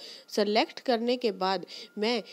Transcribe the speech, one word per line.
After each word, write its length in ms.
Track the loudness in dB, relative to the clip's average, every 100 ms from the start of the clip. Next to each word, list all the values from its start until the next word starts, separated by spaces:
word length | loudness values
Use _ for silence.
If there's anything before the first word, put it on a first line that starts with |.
| -6 -18 -4
सेलेक्ट 500 | 0 4 4 2 0
करने 380 | 0 2 2 2
के 140 | 0
बाद 340 | 0 0 0 -4 -14 -12 -2
मैं 260 | 0 0 -4